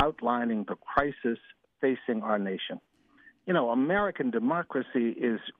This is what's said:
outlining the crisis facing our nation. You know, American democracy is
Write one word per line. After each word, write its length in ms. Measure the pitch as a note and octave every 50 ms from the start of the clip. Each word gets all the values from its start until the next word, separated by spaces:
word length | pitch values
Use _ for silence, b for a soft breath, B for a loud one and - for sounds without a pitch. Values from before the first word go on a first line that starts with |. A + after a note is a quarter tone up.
outlining 600 | C#3 D#3 - - A#2 A#2+ A#2+ A#2+ A#2+ A#2 A2+ G#2+ G2+ -
the 60 | G2+
crisis 640 | - - - - C#3+ C#3+ D3 C3+ - - A#2+ A#2 - - - - _ _ _ _ -
facing 420 | - C3+ B2+ A#2+ - - A#2 G#2+
our 160 | G#2 A2 G#2+ G#2
nation. 420 | G2 F#2+ F#2+ - - - - - _ _ _ _ b b b b b b b b -
You 80 | - F3+
know, 160 | E3 B2+ A#2
American 600 | A#2 B2+ C3+ D#3 F#3 G3+ G#3 G3 - - C#3 B2
democracy 800 | A#2 A2+ A2+ C3 D#3+ F3 E3 - - C3+ A#2+ - - B2+ A#2 A2+
is 300 | A2+ - B2 A#2+ A2+ G2+ - - - -